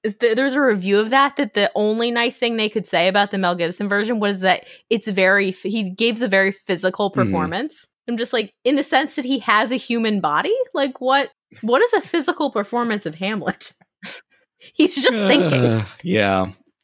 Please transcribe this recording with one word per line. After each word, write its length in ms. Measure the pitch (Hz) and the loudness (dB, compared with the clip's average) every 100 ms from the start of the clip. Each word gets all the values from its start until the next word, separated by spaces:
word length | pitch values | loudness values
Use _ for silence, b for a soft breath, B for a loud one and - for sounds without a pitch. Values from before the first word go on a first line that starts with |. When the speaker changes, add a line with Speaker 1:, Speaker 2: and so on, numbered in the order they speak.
Speaker 1:
th-, 320 | 214 202 233 | -6 -2 0
there's 180 | 220 269 | 2 0
a 80 | 262 | 2
review 380 | 269 208 185 202 | 2 2 2 2
of 100 | 220 | 4
that, 260 | 262 277 - | 2 2 0
that 160 | 262 | -2
the 160 | - 202 | 0 0
only 360 | - 208 220 240 | 0 0 0 -2
nice 260 | 233 240 - | 0 -2 -2
thing 180 | 233 226 | -2 0
they 120 | 214 | -2
could 180 | 220 - | -2 -2
say 200 | 175 180 | 2 2
about 240 | 202 196 | 2 0
the 60 | 190 | 0
Mel 160 | 180 | 0
Gibson 340 | 175 170 175 208 | 0 -2 -2 -2
version 300 | 202 214 233 | 0 0 0
was 200 | 202 196 | 0 0
that 240 | 185 175 - B _ | 0 0 -4 B _
it's 180 | 220 220 | -4 -2
very, 420 | 190 185 196 190 | 0 2 4 0
f-, 140 | 185 | -4
he 260 | 190 220 190 | -6 -4 -6
gives 320 | 190 226 226 | 0 0 0
a 60 | 240 | 0
very 240 | 196 190 | 2 2
physical 580 | 196 - 180 185 180 202 | -2 -6 -2 -2 -2 -2
Speaker 2:
Mm-hmm. 120 | - | 0
Speaker 1:
performance. 680 | 110 95 - 185 302 - - _ - | 0 0 -2 -4 -8 -10 -18 _ -8
I'm 80 | 339 | -6
just 140 | 262 | -2
like, 200 | 240 208 _ | -2 -4 _
in 120 | 247 | 0
the 80 | 277 | 0
sense 320 | 285 269 302 | 2 0 0
that 100 | - | -6
he 140 | 247 262 | -4 -2
has 320 | 220 214 226 | 2 2 2
a 40 | |
human 460 | 254 - 233 226 208 | -4 -2 -2 0 0
body? 340 | 160 151 311 494 494 | 0 0 0 -2 -2
Like, 280 | 311 269 - | -2 -2 -2
what, 280 | 254 277 269 _ _ - | 0 0 0 _ _ -8
what 200 | 220 254 | 0 2
is 120 | 480 | 4
a 80 | 403 | 2
physical 500 | - 339 277 339 285 | 0 -2 -2 -2 -2
performance 540 | 233 226 240 233 208 170 | -2 -4 -2 -2 -4 -6
of 80 | |
Hamlet? 580 | 160 190 214 165 - - _ _ _ B B | -6 -6 -4 -6 -6 -10 _ _ _ B B
<laughs> 520 | _ _ _ _ - | _ _ _ _ -12
He's 220 | - 359 | 2 2
just 140 | 285 - | 4 0
thinking. 560 | 220 196 - 175 135 | 2 2 4 4 2
Speaker 2:
Uh, 200 | 120 113 104 - | 2 2 -2 -10
yeah. 480 | 175 110 101 95 92 95 _ _ | -2 2 2 2 0 -6 _ _